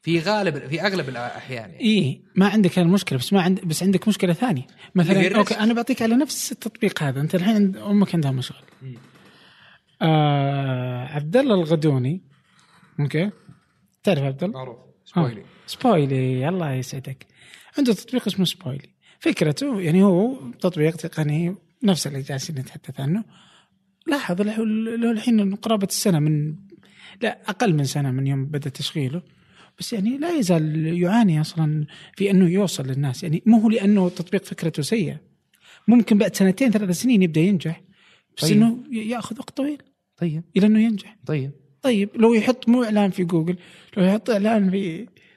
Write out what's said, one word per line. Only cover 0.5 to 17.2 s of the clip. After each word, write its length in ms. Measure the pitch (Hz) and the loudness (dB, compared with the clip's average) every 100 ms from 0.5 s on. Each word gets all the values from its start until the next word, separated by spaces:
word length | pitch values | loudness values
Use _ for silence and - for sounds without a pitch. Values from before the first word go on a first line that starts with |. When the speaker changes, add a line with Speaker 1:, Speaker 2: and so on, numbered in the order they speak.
| 139 131 | -4 -8
Speaker 1:
في 140 | 156 | -4
أغلب 280 | 196 190 135 | -2 -2 -6
الأحيان 600 | 123 120 - - 123 107 | -8 -10 -12 -12 -12 -12
يعني. 100 | - | -4
Speaker 2:
إيه، 420 | 220 214 139 - _ | 0 2 0 -4 _
ما 120 | - 196 | 2 2
عندك 320 | 220 175 185 | 4 2 2
هذه 60 | |
المشكلة، 340 | 170 196 - 135 | 2 2 0 -4
بس 140 | - | 0
ما 80 | 196 | 0
عند-، 240 | 175 190 | 2 -2
بس 180 | 170 156 | -2 -2
عندك 240 | 185 190 214 | 0 0 0
مشكلة 260 | 202 180 | 0 -2
ثانية. 340 | 165 254 139 - _ - | 0 -2 -2 -6 _ -4
مثلًا، 160 | 185 165 | 0 4
Speaker 1:
اللي 120 | 196 | 4
هي 40 | 180 | 4
الريسك. 240 | 208 208 | 2 2
Speaker 2:
أوكي، 120 | 214 | 2
أنا 100 | 214 | 2
بعطيك 280 | 233 226 254 | 0 -2 0
على 140 | 226 | 2
نفس 360 | 240 302 - - | 2 0 -4 -8
التطبيق 520 | 240 220 - 208 - | -8 -10 -2 -2 0
هذا. 180 | 147 131 | -4 -2
أنت 140 | 156 | -2
الحين 200 | 185 185 | 0 2
عند-، 220 | 214 196 190 | 4 2 0
أمك 380 | 202 202 190 | 0 2 2
عندها 160 | 170 143 | 2 0
مشغل. 320 | 131 127 - - _ | -2 -6 -12 -20 _
Speaker 1:
مم. 140 | 131 120 - _ - _ - _ - _ _ _ | -18 -18 -20 _ -20 _ -20 _ -20 _ _ _
Speaker 2:
آه، 1040 | 160 156 147 143 139 139 135 127 127 123 | 2 4 4 2 0 -2 -2 -4 -4 -6
عبد 320 | 131 151 151 233 | -8 -8 0 2
الله 180 | 277 | 4
الغدوني، 680 | 196 156 165 151 135 123 185 _ _ _ _ _ _ _ - | 2 2 2 2 2 0 -4 _ _ _ _ _ _ _ -6
أوكي؟ 320 | 143 156 202 - - - _ _ _ _ | -2 -2 -2 -6 -20 -20 _ _ _ _
تعرف 160 | 208 156 | 0 0
عبد 240 | 139 135 | -2 -4
الله؟ 140 | 175 131 | -6 -6
Speaker 1:
معروف. 200 | 127 113 | -14 -16
Speaker 2:
آه. 140 | _ _ | _ _
Speaker 1:
سبويلي. 380 | _ 175 143 104 - _ - | _ -2 -2 -4 -18 _ -18
Speaker 2:
سبويلي، 800 | - 247 180 139 135 131 127 139 | -2 2 2 2 0 -2 -2 -2
الله 220 | 185 156 | -4 -4
يسعدك. 540 | 131 127 139 139 131 | -6 -8 -12 -12 -16